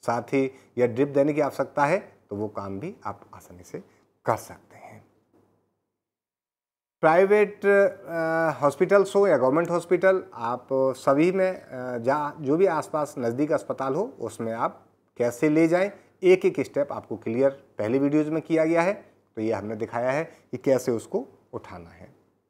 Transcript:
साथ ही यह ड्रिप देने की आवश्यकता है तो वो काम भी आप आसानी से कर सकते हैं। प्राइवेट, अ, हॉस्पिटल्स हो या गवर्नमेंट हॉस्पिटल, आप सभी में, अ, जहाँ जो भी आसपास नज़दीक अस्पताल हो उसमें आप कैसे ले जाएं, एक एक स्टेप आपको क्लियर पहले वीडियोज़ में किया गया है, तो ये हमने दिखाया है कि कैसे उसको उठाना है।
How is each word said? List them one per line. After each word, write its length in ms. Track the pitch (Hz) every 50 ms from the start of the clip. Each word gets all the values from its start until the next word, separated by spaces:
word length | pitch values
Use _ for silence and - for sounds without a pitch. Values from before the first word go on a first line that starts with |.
| -
साथ 200 | - 117 120 117
ही 280 | - - 139 135 135 - - - _ _ -
यह 80 | 123
ड्रिप 220 | 120 113 110 139 143
देने 240 | 139 139 139 147 151
की 80 | 147
आवश्यकता 440 | 147 139 - - - 175 - - 143
है 280 | 143 165 202 214 - - _ _ _
तो 60 | 104
वो 120 | 101 107 107
काम 320 | 104 - 101 98 98 98
भी 160 | - 92 - - -
आप 160 | 107 98 - - _ -
आसानी 280 | 98 - - 92 90 92
से 200 | - - 82 95 _ _ _ _ _ _ _ _
कर 120 | - 117
सकते 400 | 107 - - - - _ _ -
हैं। 60 | - - - 110 107 - _ _ _ _ _ _ _ _ _ _ _ _ _ _ _ _ _ _ _ _ _ _ _ _ _ _ _ _ _ _ _ _ _ _ _ _ _ _ _
प्राइवेट, 680 | - 156 160 175 196 196 202 214 208 202 208 - -
अ, 960 | 196 202 196 196 190 190 - - - 165 165 165 160 160 165 165 160 147 120 139
हॉस्पिटल्स 540 | 143 135 - 190 170 190 202 196 196 -
हो 100 | 202 202
या 100 | 202 170
गवर्नमेंट 340 | 135 120 131 131 156 170 170
हॉस्पिटल, 540 | 170 175 170 - 185 175 170 190 190 190 - - -
आप 340 | 117 117 117 120 127 - - 135
सभी 600 | 135 131 131 127 127 - - 139 139 156 180 185
में, 300 | 190 185 185 185 - -
अ, 360 | - - 127 127 127 123 120
जहाँ 380 | 113 123 135 151 147 143 147 156
जो 160 | 156 131 147
भी 100 | 165 196
आसपास 480 | 185 165 151 135 - - 156 147 143 - -
नज़दीक 340 | 123 117 117 123 147 151 156
अस्पताल 420 | 139 - - 131 - 135 135 135
हो 180 | 156 208 254 - -
उसमें 320 | - 113 - - 117 113 113
आप 340 | 113 123 170 - - _ _ _ _ _ _ _
कैसे 320 | _ 120 120 120 - - 156
ले 200 | 151 156 165 160
जाएं, 240 | 165 175 190 202 202 - _ _ _ _ -
एक 220 | 180 185 185 -
एक 160 | 190 160 -
स्टेप 320 | 131 - - 139 143 - -
आपको 240 | 110 - - 117
क्लियर 340 | 110 - - 113 120 131 139 135 - - _ _ _
पहले 200 | 104 107 120 135
वीडियोज़ 320 | 139 143 139 151 151 151
में 120 | 156 160 147
किया 220 | - 165 160 156
गया 180 | 160 170 165 170
है, 220 | 180 208 214 - _ _ _ _ _ _
तो 60 | - 110
ये 100 | 110 110
हमने 240 | 98 98 107 113
दिखाया 340 | 107 113 104 - 120 120 127
है 140 | 131 147 165
कि 320 | 160 - _ _ _ -
कैसे 360 | 185 - - 135 127 127 - 123
उसको 340 | 110 - - - 202 262 - - _ _ _ -
उठाना 380 | 113 - - - 90 85 85
है। 240 | 85 85 87 - _ _ _ _ _ _ _ _